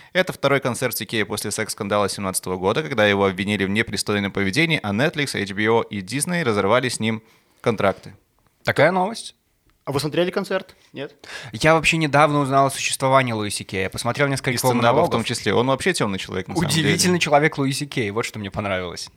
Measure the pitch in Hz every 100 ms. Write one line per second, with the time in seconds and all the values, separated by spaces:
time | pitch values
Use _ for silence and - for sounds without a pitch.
0 | - 180 180 139 139 135 135 113 127 -
1 | 110 113 101 104 107 98 107 - 101 104
2 | 101 - 98 92 - 92 92 120 156 123
3 | 104 101 98 92 98 104 95 104 113 104
4 | - 104 101 98 98 110 165 156 104 101
5 | 151 156 139 - 98 98 107 113 - 104
6 | 92 131 147 175 147 104 98 120 127 -
7 | 110 110 _ _ _ _ 120 107 101 95
8 | - - _ _ _ _ - 117 147 185
9 | 185 233 - - _ _ _ _ - 139
10 | 151 156 180 196 190 190 - - _ -
11 | 143 _ - - 131 113 156 160 147 160
12 | 156 139 151 147 135 139 139 - - -
13 | 135 135 127 110 104 - 101 95 98 -
14 | 117 120 143 135 - 117 131 120 117 135
15 | 170 117 110 113 110 101 127 135 196 170
16 | 113 95 - 92 92 95 160 156 147 -
17 | 180 180 170 147 151 147 135 135 143 -
18 | 104 104 - 110 101 123 101 92 90 82
19 | -